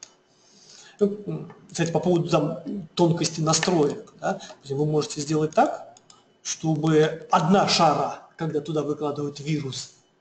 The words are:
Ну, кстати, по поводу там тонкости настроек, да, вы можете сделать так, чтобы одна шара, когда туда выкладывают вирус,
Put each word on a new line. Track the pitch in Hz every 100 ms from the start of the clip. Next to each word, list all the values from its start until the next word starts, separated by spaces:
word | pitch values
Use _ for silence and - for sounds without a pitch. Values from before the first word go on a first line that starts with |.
| - _ _ _ _ _ - - - -
Ну, | 202 202 - 156 - - -
кстати, | - 160
по | 156
поводу | 185 175 147
там | 165 147 - - 208 - -
тонкости | 175 165 156 -
настроек, | 156 160 - 175 143 120 - -
да, | 156 196 - - 139
вы | 139 151
можете | 151 - -
сделать | 143 156 156
так, | - 294 - - - _ _ _ _
чтобы | - - 160 156 160 156 156 - -
одна | 185 160 196 165
шара, | - 165 147 139 - - -
когда | 160 147
туда | 151 151
выкладывают | 139 147 151 143 143 143
вирус, | 143 151 131 120 - _ _ _